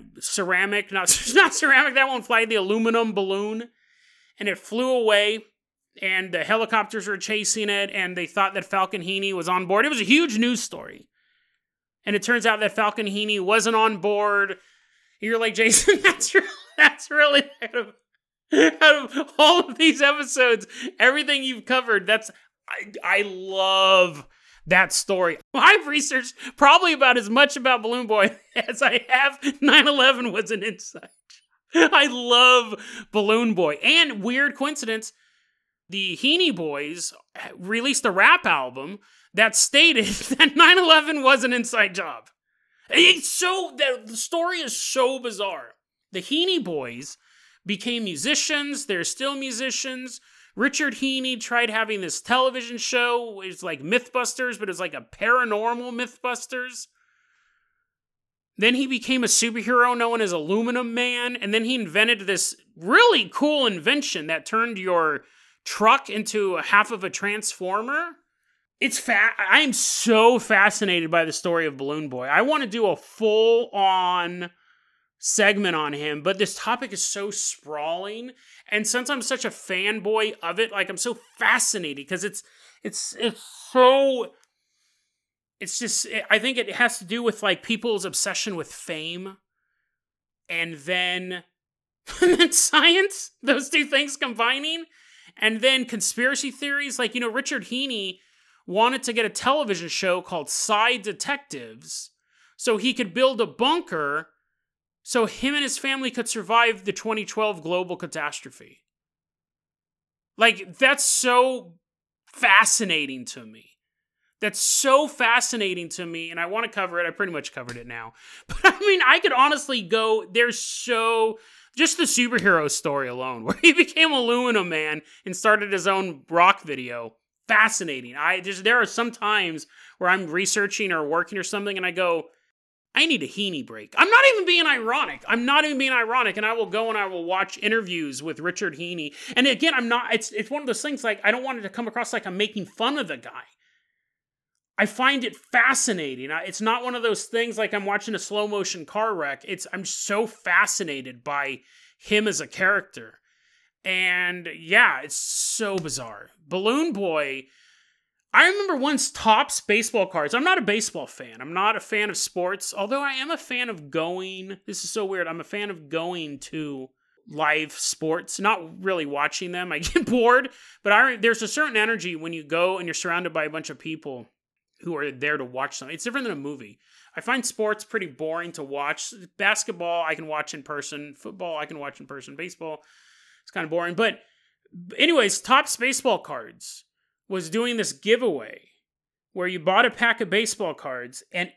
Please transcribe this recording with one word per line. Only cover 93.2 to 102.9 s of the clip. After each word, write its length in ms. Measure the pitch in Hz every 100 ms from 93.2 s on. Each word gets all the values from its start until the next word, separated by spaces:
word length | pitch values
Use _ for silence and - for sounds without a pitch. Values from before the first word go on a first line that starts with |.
| - _
those 260 | 254 269 269
two 140 | 311
things 320 | 294 277 285 -
combining, 720 | 269 226 233 262 302 330 330 _ _ _ _ -
and 220 | 214 220
then 240 | 254 262
conspiracy 680 | 240 226 - - 254 277 277
theories. 480 | 247 285 285 285 247
Like, 160 | 233
you 80 | 247
know, 80 | 240
Richard 360 | 233 269 269 180
Heaney 540 | 247 269 226 190 180 _ _ _ _ -
wanted 380 | 185 233 262
to 100 | 247
get 120 | 226 214
a 40 |
television 600 | 214 247 294 240 180 170
show 320 | - 190 180
called 280 | - 175 143
Psi 480 | - - 208 233 247
Detectives 1120 | 208 185 - 277 - 143 117 110 156 - - _ _ _ _ -
so 220 | - 214
he 160 | 240